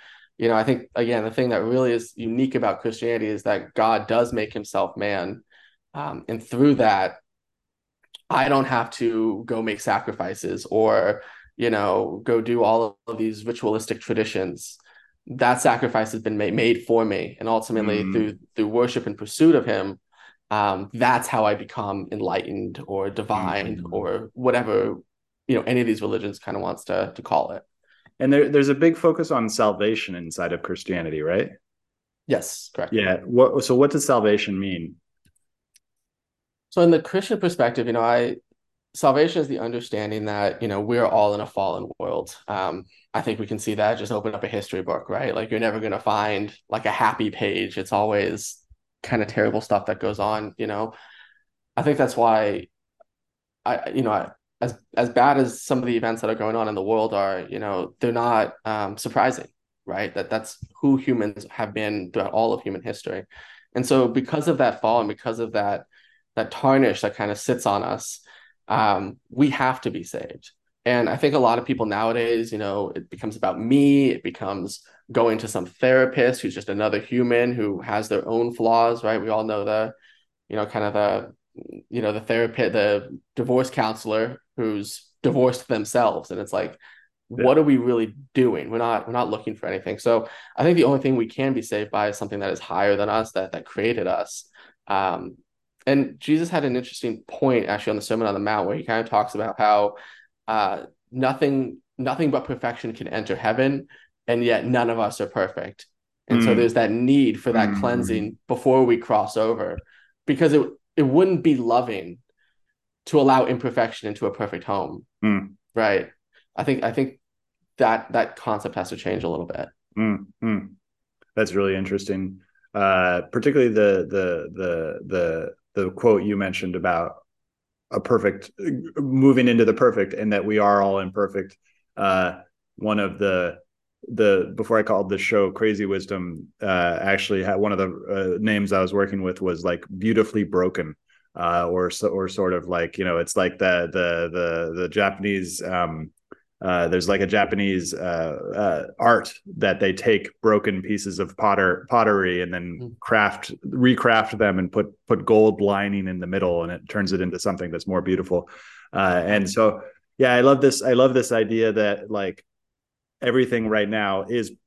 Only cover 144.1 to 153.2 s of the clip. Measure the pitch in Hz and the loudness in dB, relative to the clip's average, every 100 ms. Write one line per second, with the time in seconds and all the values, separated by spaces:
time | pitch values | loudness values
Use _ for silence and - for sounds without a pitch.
144.1 | 85 85 90 85 82 82 85 90 104 98 | 0 -2 -2 -2 -2 -4 -4 -2 2 0
145.1 | 98 101 98 87 - 87 92 85 80 80 | 0 -2 -2 -4 -8 -4 -2 -2 -4 -12
146.1 | _ _ - _ - 92 90 85 90 87 | _ _ -20 _ -8 -2 0 2 0 2
147.1 | 98 95 104 98 101 98 92 82 - 90 | 0 2 2 2 0 0 0 -4 -6 -4
148.1 | 85 80 71 - 95 104 78 - - 117 | -4 -4 -6 -6 -2 -2 -2 -6 0 4
149.1 | 110 - - - - 98 95 98 92 117 | 4 0 -16 -14 -2 0 2 0 0 2
150.1 | 104 - _ 113 104 107 95 95 101 98 | 2 0 _ 2 4 2 -4 -4 -4 -4
151.1 | 87 90 - 107 98 92 85 - 120 107 | -4 -6 -2 0 4 2 0 0 2 4
152.1 | 101 92 87 87 90 87 85 123 - - | 4 2 0 -4 -6 -8 -10 -14 -10 0
153.1 | 110 | 2